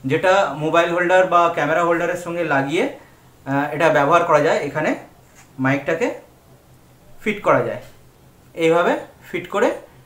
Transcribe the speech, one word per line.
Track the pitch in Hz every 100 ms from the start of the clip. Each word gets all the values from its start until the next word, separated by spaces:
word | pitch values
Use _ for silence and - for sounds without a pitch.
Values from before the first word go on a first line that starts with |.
| 131
যেটা | 156 185 196 196 139
mobile | 156 165 175
holder | 170 175 185 185
বা | 175 170
camera | 170 147 165
হোল্ডারের | 170 170 170 175
সঙ্গে | 175 170
লাগিয়ে, | 160 139 139 170 277 - - - - _ -
আহ, | 170 147
এটা | 151 165
ব্যবহার | 147 143 170
করা | 165 151
যায়, | 147 -
এখানে | 143 151 170 294 - - _ - - -
মাইকটাকে | 131 139 156 165 254 - - - _ - _ - _ _ - -
fit | - 208
করা | - 135
যায়। | 110 104 - - - _ - _ _
এইভাবে | - 165 170 185 302 - - -
fit | 175 -
করে | 196 254 320 - -